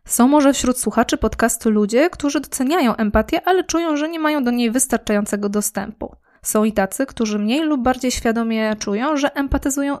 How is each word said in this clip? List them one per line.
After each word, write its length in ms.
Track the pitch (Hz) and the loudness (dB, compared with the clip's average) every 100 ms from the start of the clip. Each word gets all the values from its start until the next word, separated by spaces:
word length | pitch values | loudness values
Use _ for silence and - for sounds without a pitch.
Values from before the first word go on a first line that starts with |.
| - | -4
Są 220 | - 247 | 4 6
może 260 | 302 277 | 6 6
wśród 260 | 269 247 247 | 4 0 0
słuchaczy 380 | 220 226 247 294 | 0 0 2 0
podcastu 520 | 220 - 226 - 233 | -2 0 0 0 0
ludzie, 400 | 214 208 226 339 | 2 2 2 2
którzy 300 | - 285 294 | 0 -2 -2
doceniają 560 | 277 - 262 359 247 - | -4 -4 0 2 2 0
empatię, 460 | 214 220 220 330 359 | 0 0 0 0 2
ale 180 | 370 | 0
czują, 340 | 359 320 339 294 | 0 -2 0 -2
że 120 | 311 | -2
nie 100 | 330 | -2
mają 240 | 311 302 | 0 0
do 80 | 240 | 0
niej 200 | 240 233 | 0 0
wystarczającego 800 | 247 - 226 - 208 208 208 202 | 0 0 -2 0 -2 -2 -4 -2
dostępu. 640 | 208 208 - 196 - - - _ _ | -2 -4 -6 -10 -10 -12 -14 _ _
Są 220 | - 214 | -2 0
i 100 | 220 | 2
tacy, 320 | 208 190 - 269 | 2 -2 -2 -4
którzy 340 | - 220 208 | -2 -2 -2
mniej 220 | 208 277 | 0 0
lub 220 | 320 294 | 0 0
bardziej 280 | 240 254 254 | 0 -2 -2
świadomie 640 | - 233 226 226 220 220 214 | -2 -2 0 -2 -2 -2 -4
czują, 380 | 208 202 277 294 | -4 -2 0 0
że 180 | 277 285 | 0 -2
empatyzują 600 | 277 277 285 277 277 277 | -2 -2 -2 -2 -4 -4